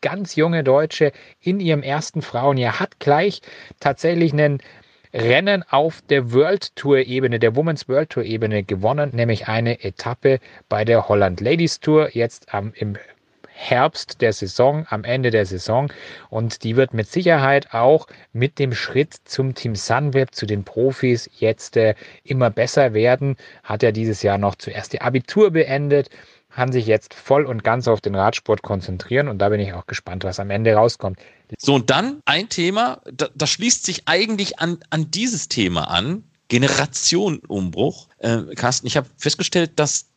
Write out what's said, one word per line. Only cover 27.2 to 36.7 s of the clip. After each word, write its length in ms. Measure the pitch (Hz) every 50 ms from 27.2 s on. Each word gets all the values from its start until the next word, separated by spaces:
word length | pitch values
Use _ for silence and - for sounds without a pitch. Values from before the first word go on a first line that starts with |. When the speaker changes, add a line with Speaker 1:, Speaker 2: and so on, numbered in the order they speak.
| - - 135 147 151
Speaker 1:
und 180 | 135 123 113 -
ganz 240 | 110 113 127 120 120
auf 140 | 113 104 -
den 120 | 104 101
Radsport 460 | 95 95 107 - - - - 107 -
konzentrieren 640 | - - 107 92 87 - 92 92 - - 120 131 147
und 120 | 143 107 95
da 100 | 98 101
bin 120 | 107 104
ich 120 | 101 98 92
auch 140 | 92 -
gespannt, 380 | - - - - - 90 92 92
was 140 | 95 87 -
am 120 | 98 101
Ende 240 | 98 104 113 113 107
rauskommt. 440 | 104 110 120 - - - 98 92 - - - _ _ _ _ 110
Speaker 2:
So, 180 | - - 143 143
und 140 | 131 110 117
dann 320 | 131 147 202 262 285 - -
ein 240 | - 143 165 190 -
Thema, 500 | - - 170 175 196 214 240 247 - - _ -
da, 180 | 127 127 156 - -
das 140 | 139 156 139
schließt 380 | - - 190 247 - - -
sich 160 | - 175 - -
eigentlich 540 | - 160 180 214 220 220 196 202 180 - -
an, 200 | 160 170 175 165 - _
an 200 | - 156 156 156
dieses 380 | 160 190 226 254 233 165 - -
Thema 420 | - - 104 90 87 82 73 -
an, 340 | - 85 98 131 180 220 - _ _ _ _ _
Generationenumbruch. 1600 | 120 120 131 135